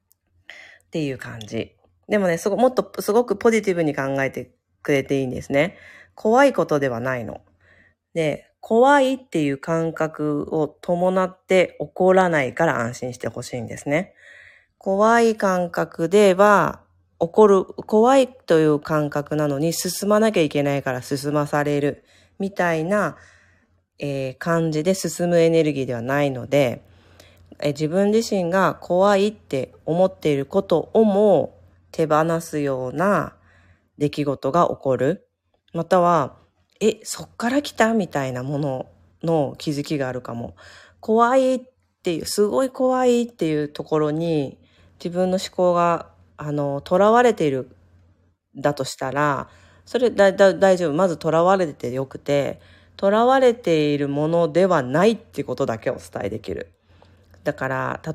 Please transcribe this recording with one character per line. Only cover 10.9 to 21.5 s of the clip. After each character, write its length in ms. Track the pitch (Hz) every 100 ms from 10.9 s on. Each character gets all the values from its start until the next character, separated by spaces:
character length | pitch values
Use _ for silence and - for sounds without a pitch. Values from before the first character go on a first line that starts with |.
| 175 185 190 185
っ 200 | - -
て 300 | 190 - -
起 100 | 147
こ 180 | - 180
ら 160 | 185 185
な 140 | 160
い 120 | 127
か 120 | 113 165
ら 140 | 127
安 140 | 117
心 180 | 123 127
し 60 | 123
て 100 | -
ほ 140 | 120
し 100 | 120
い 80 | 127
ん 80 | 107
で 80 | 117
す 120 | -
ね。 260 | 151 196 _ - - - _ _ _
怖 420 | - 196 220 233
い 160 | 226 220
感 340 | 208 185 175
覚 380 | 175 165 - 165
で 260 | 202 208
は、 480 | 180 208 202 147 127 _ _ _ -
起 100 | 170
こ 160 | - 214
る、 180 | 196
怖 540 | - - - 214 233 277
い 100 | 254
と 300 | - - 165
い 60 | 156
う 140 | 147
感 300 | - 156 147
覚 260 | 147 143 151
な 120 | 151
の 100 | 139
に 140 | 160
進 360 | 160 185 - 202
ま 120 | 214
な 120 | 220
き 60 | 214
ゃ 20 |
い 80 | 151
け 140 | 147
な 140 | 143 139
い 60 |
か 100 | 135
ら 100 | 127
進 300 | - 139 143
ま 140 | 147
さ 180 | 143